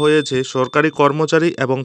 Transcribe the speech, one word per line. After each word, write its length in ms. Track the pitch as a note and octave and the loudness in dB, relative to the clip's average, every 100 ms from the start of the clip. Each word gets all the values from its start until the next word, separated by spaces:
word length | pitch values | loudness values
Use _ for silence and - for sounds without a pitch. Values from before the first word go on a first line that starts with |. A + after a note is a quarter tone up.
হয়েছে, 360 | D3+ D3+ C3+ C3 C3 | 2 2 0 -4 -4
সরকারি 360 | C3+ B2+ D3 D3+ - | -4 -2 0 0 2
কর্মচারী 500 | C#3+ C#3+ D#3 E3 - - | 2 2 0 0 0 0
এবং 140 | B2+ C3 | -2 -2